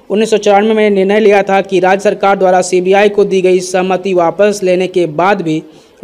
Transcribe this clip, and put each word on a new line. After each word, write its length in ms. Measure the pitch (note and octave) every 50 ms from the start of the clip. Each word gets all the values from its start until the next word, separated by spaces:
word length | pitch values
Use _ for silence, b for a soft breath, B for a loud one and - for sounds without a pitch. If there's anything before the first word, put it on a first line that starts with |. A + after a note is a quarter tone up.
| B -
उन्नीस 200 | G3 G#3 A3+ A3
सौ 60 | A3+
चौरानवे 380 | G3 - G#3 G3 G3+ G#3 A3 A3
में 160 | A3 G#3+ G#3
निर्णय 300 | G3+ F#3+ F#3+ G3 G3+ A3
लिया 220 | A3 G3+ G#3 G3
था 180 | F#3+ G3 G3 G3
कि 200 | F#3+ F#3+ F#3 F3
राज्य 220 | F#3 - G3 G3
सरकार 360 | G3 G#3+ F#3+ F#3 G3+ G3 G3 F#3+
द्वारा 240 | F#3+ F#3 F#3 F3+
सीबीआई 460 | F3+ - F#3 F3+ F3+ F#3 G3 G3 G#3+ G#3
को 160 | G#3 G#3 G3
दी 160 | F3 F#3+ F#3+
गई 180 | F3+ F#3 F#3 F#3
सहमति 540 | F3+ F3+ - F#3 F3+ F#3 F#3 F3+ F#3 G3 F#3
वापस 460 | F3 E3+ E3 E3 - G3+ G#3 G3+ G3+
लेने 240 | F#3+ F#3 F3+ F3+ F#3 F3+
के 180 | F#3 F3+ E3+
बाद 360 | D#3+ D3 D#3+ F3 G3 G#3 F#3+
भी 200 | E3+ D#3+ D#3 D#3 D#3 B B B B B B B